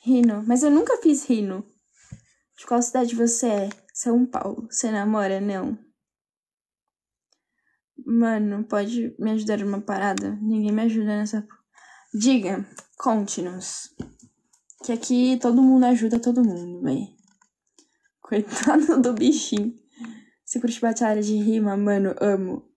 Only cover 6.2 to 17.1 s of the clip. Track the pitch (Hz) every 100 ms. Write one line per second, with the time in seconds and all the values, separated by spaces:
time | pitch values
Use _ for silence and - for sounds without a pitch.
6.2 | _ _ _ _ _ _ _ _ _ _
7.2 | _ _ _ _ _ _ _ - - 233
8.2 | 226 220 208 202 226 208 202 240 233 -
9.2 | 214 220 214 208 196 196 208 196 202 196
10.2 | 196 208 214 220 208 214 233 220 214 208
11.2 | 214 214 208 _ _ _ - - _ 208
12.2 | 233 262 190 196 202 - _ _ 262 226
13.2 | 202 - 175 185 - - - _ - _
14.2 | - _ _ _ _ _ - 233 - 247
15.2 | 254 254 247 240 262 262 247 240 220 233
16.2 | 247 240 226 175 175 175 - - 202